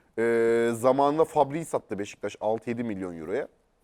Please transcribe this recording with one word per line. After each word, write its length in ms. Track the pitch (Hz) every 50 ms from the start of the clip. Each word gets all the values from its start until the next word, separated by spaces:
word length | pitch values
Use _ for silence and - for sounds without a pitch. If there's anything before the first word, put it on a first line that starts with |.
| _ _ _ -
e, 520 | 113 117 117 117 117 113 117 117 117 117 117
zamanında 520 | 113 113 131 127 139 139 143 147 156 160
Fabri'yi 400 | 156 - 151 143 135 139 165 160
sattı 340 | - - 127 - - 110 95
Beşiktaş 360 | 101 - - - - 101 - -
altı 280 | - 107 110 113 - 123
yedi 140 | 117 117 120
milyon 360 | 117 104 95 92 90 87 82
euroya. 280 | 78 78 98 131 165 - _ _ _ _ _ _